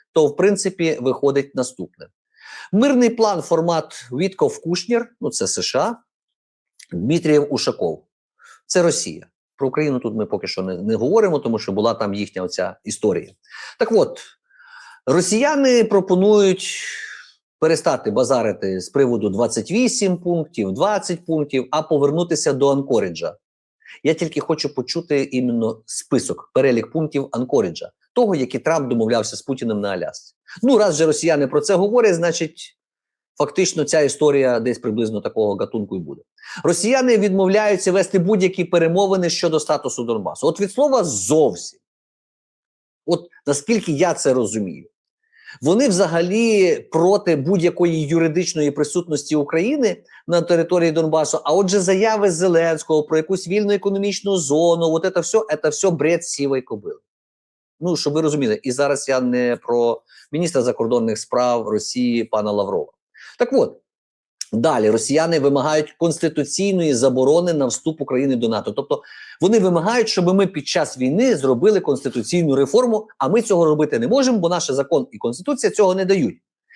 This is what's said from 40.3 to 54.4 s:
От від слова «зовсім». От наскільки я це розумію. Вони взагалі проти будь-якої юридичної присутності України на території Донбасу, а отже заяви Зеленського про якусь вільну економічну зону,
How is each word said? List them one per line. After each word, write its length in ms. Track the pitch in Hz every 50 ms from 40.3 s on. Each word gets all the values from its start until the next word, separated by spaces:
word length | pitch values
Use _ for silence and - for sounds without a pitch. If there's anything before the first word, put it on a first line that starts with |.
| - - -
От 140 | 156 170 -
від 120 | 202 190 -
слова 320 | 247 285 294 262 247 180
«зовсім». 760 | 160 117 98 92 101 151 160 151 123 90 - - - - _ _ _ _ _ _ _ _ _ _ _ _ _ _ _ _ _ _ _ _ _ _ _ _ _ _
От 220 | - 180 175 175 - _ _ _
наскільки 460 | 143 143 143 - - 233 208 - 175 151
я 220 | 135 180 175 160
це 200 | - - 143 127
розумію. 540 | 127 117 98 107 110 101 90 73 69 - - _ _ _ _ _ _ _ _ _ _ _ - - - 120
Вони 260 | 143 180 226 285 262
взагалі 880 | 185 175 196 160 165 165 170 175 196 226 233 226 220 202 185 175 151 - - - -
проти 440 | 165 170 185 202 202 - 180 160
будь-якої 680 | 143 131 160 202 185 160 170 160 - 175 170 165 160 151
юридичної 640 | 139 165 165 165 160 151 175 180 - - 156 151 147
присутності 640 | 143 147 147 147 - 180 170 - 151 139 - - 156
України 640 | 151 143 - - 165 180 240 302 294 254 202 175 - - _ - - -
на 160 | - 170 175 170
території 500 | - 175 165 165 170 180 175 170 165 156
Донбасу, 480 | 165 160 156 151 160 151 151 - 156 -
а 100 | 151 156
отже 260 | 190 202 180 190 208
заяви 500 | 180 180 190 190 214 220 220 208 202 196
Зеленського 720 | 170 156 185 190 170 165 165 165 165 156 - - 160 156 151
про 140 | - 156
якусь 320 | 156 156 160 190 185 - 170
вільну 240 | 190 214 208 202 202
економічну 640 | 190 196 202 196 196 202 208 190 - - 202 196
зону, 560 | 185